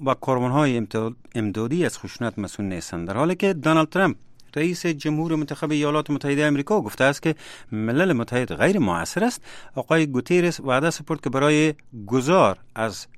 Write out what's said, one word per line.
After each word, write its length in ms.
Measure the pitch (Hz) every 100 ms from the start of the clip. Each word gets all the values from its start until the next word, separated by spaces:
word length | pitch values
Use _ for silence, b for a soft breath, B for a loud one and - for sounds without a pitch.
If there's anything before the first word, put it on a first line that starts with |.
و 100 | 135
کاروان‌های 600 | 123 - 127 123 139 143 120
امت-، 380 | 104 113 110 120 -
امدادی 520 | 120 107 98 117 170 143
از 120 | -
خشونت 400 | 98 - 117 107
مسئول 280 | 95 - 98
نیستند، 420 | 87 - 85 85
در 80 | 104
حالی 180 | 160
که 180 | 180 196
دونالد 360 | 170 156 160 156
ترامپ، 280 | 180 185 - - - - 147
رئیس 300 | 165 175 175
جمهور 480 | 151 151 151 160
منتخب 360 | 156 147 151 156
ایالات 400 | 151 147 151 147
متحده 380 | 139 143 143 151
آمریکا، 320 | 143 139 214
گفته 240 | 110 -
است 180 | 131 143
که 120 | 165 151 B B B
ملل 400 | 107 110 131 190
متحد 400 | 127 113 123 123
غیر 240 | - 147 220
مؤثر 460 | 104 85 - 175
است. 180 | 233 - B B B
آقای 320 | - - 160 151
گوتیرس 540 | 127 127 180 175 -
وعده 300 | 139 127 165
سپرد 300 | - 147 156
که 100 | -
برای 440 | 135 147 151 156 147 - 117 101
گذار 520 | 127 127 185 113 92 -
از 320 | - 110 98 -